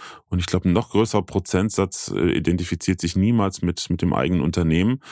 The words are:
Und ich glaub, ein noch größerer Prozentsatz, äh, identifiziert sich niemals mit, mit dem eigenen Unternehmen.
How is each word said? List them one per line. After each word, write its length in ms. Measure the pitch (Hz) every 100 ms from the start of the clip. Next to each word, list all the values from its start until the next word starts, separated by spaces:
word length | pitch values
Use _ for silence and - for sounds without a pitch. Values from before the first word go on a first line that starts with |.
| - - _
Und 120 | 92
ich 60 | -
glaub, 200 | 92 92
ein 80 |
noch 160 | 92 -
größerer 320 | 101 113 104
Prozentsatz, 880 | 95 101 - 92 107 - 98 - -
äh, 240 | 50 87 -
identifiziert 640 | 78 90 87 85 - 92
sich 160 | 87 95
niemals 460 | 104 117 98 -
mit, 280 | 87 85 -
mit 120 | 87
dem 120 | 85
eigenen 280 | 55 73 90
Unternehmen. 580 | 85 90 80 82 107 135 -